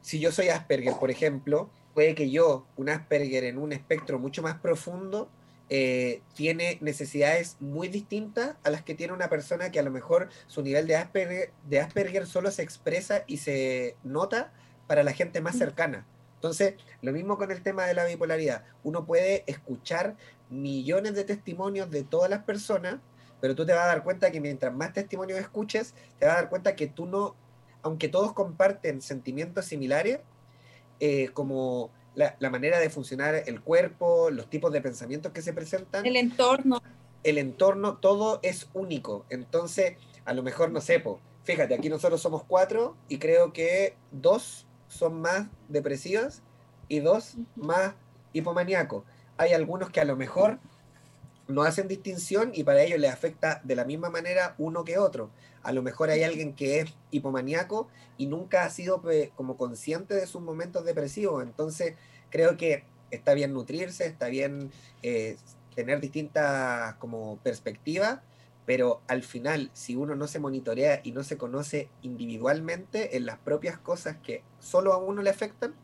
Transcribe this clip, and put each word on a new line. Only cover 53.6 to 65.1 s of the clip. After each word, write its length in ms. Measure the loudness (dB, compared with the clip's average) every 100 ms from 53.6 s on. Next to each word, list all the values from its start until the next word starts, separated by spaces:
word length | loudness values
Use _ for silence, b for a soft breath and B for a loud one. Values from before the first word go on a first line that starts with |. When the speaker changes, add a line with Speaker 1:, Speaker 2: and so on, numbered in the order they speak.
Speaker 1:
de 100 | -2 -2
la 80 |
misma 260 | -2 -4 -4
manera 440 | -4 0 2 2 -2
uno 260 | -4 -4
que 140 | -2 2
otro. 320 | 2 2 -10 b b b
A 100 | -4
lo 100 | -2
mejor 280 | -2 0 2
hay 120 | 4
alguien 320 | 2 0 -6
que 260 | -4 0 0
es 140 | -2 -10 -6
hipomaníaco 800 | -4 -2 -4 -2 -2 -2 -4 -6 b b -8
y 80 | -6
nunca 380 | -6 2 2
ha 60 | 2
sido, 300 | -4 -2 -2
pe-, 300 | 2 2 2
como 220 | -6 -8 -4
consciente 580 | -6 -6 -6 -6 -2
de 120 | -2 -2
sus 160 | -8
momentos 420 | -10 -8 -6 -4
depresivos. 580 | -2 -2 -4 -2 -2 -2
Entonces, 520 | -6 -6 -6 -4 -6 -6 b b b
creo 260 | 4 4 4
que 280 | 0 0 -4 -20 -14
está 220 | -2 4
bien 200 | 4 4
nutrirse, 520 | -2 -6 -6 -8 -4 -6
está 200 | -4 -4
bien, 420 | -2 -2 -4 -10 B B B
eh, 340 | -4